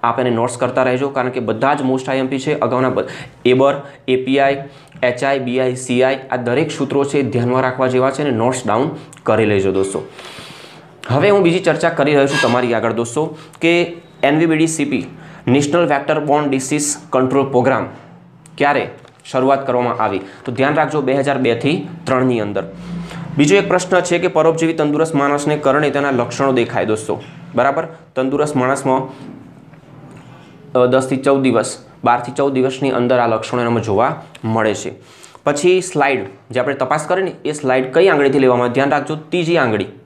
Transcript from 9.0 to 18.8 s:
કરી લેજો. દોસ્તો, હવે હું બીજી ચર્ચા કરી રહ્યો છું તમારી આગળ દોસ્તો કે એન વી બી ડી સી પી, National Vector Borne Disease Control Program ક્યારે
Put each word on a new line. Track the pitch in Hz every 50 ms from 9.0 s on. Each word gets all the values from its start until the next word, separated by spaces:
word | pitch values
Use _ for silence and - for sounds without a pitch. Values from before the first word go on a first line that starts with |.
| - - - - -
કરી | - 110 107 110
લેજો. | 104 104 98 95 98
દોસ્તો, | 92 95 95 - - 80 76 - - - - - - - - - - - - - - - - - - - - -
હવે | 123 143 165 208
હું | 202 202 185
બીજી | 170 170 185
ચર્ચા | - 165 151 156 - 165
કરી | 165 - 139 147 151
રહ્યો | 139 139
છું | 123 110 -
તમારી | 127 117 120 123 123 120 117
આગળ | 113 107 113 104
દોસ્તો | 110 117 113 - 151 156 170 156 - - - - -
કે | - 170 170 170 175 170 - - - - - - -
એન | 135 147
વી | 156 165
બી | 160 160
ડી | 156 160
સી | 160 160 - -
પી, | 151 143 120 85 - - - - - - - -
National | - 123 143 147 147 147 175 170
Vector | 151 143 143 147 - 151 151
Borne | 147 151 143 147 151 143
Disease | 135 131 131 - 151 151 147 - - - - -
Control | - 127 127 127 127 139 131 131
Program | - 123 120 135 131 110 98 - - - - - - - - - - - - - -
ક્યારે | - 139 143 143 131